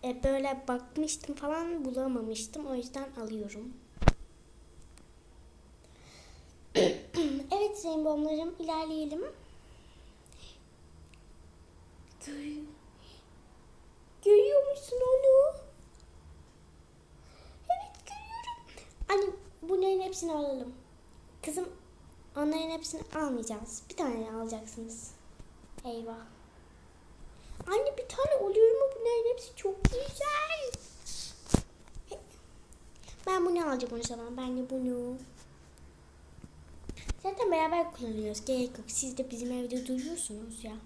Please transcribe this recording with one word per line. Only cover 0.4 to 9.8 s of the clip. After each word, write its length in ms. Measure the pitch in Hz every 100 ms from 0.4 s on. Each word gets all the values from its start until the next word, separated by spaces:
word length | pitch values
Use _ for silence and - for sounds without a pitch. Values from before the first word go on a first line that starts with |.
| 269 269 -
bakmıştım 680 | 247 254 302 311 - - 294
falan 500 | 285 311 339 339 262
bulamamıştım. 800 | 247 269 247 220 220 220 302 285
O 80 | 254
yüzden 340 | 240 277 269 240
alıyorum. 520 | 214 220 208 208 247 254 - - - - - - - - - - - - - - - - - - - - - - - - - - - - - -
<clears throat> 260 | - - - 339 302 269 -
Evet 340 | 392 415 415 339
Rainbow'larım 720 | 320 311 302 302 311 330 339
ilerleyelim. 640 | 330 320 320 311 302 311 539 605 - - - -